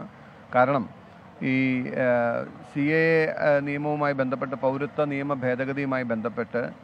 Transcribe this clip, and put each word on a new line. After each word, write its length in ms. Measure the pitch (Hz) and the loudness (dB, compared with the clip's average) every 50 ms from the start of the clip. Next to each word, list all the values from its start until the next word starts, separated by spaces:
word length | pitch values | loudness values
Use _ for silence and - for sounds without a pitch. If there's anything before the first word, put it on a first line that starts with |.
| 160 - - - - - - - - - - | -12 -12 -16 -20 -20 -20 -20 -20 -12 0 2
കാരണം 340 | 123 127 131 143 135 98 - - - - - - - - - - - | 4 4 4 4 0 0 -4 -8 -16 -20 -20 -20 -20 -20 -20 -12 -6
ഈ, 400 | - 135 131 131 131 131 127 127 | -4 -2 0 0 0 0 0 -2
ആ, 640 | 127 143 143 - 131 123 123 120 117 117 117 123 131 - - - - - - | -4 -4 -2 0 2 2 2 2 2 0 0 -2 -4 -8 -12 -16 -18 -8 -4
സി 60 | 147 | -2
എ 160 | 143 147 156 | 0 2 4
എ, 300 | 160 160 165 165 160 156 | 4 4 4 4 4 2
ആ, 340 | 156 - - - 151 143 143 | 2 0 0 2 4 4 4
നിയമവുമായി 540 | 143 143 143 147 147 151 151 147 147 143 139 | 2 0 -2 -2 -2 -2 0 0 0 0 2
ബന്ധപ്പെട്ട്, 420 | 135 131 127 135 127 139 131 139 | 0 0 0 -2 -2 -4 -6 -4
പൗരത്വ 500 | 127 - 131 135 139 147 139 - - 151 | 0 0 0 0 0 -4 -4 -2 -2 -2
നിയമ 280 | 147 139 139 139 143 143 | 0 -2 -2 -2 -2 -2
ഭേദഗതിയുമായി 720 | 131 127 127 123 123 135 131 139 143 143 135 131 127 127 | -2 0 0 0 0 -2 -2 -2 -2 -2 -2 -2 -2 -2
ബന്ധപ്പെട്ട് 680 | 120 117 110 107 120 107 123 117 - - 117 127 127 120 - | -2 -2 -2 -2 -4 -4 -4 -6 -4 -4 -4 -4 -4 -8 -14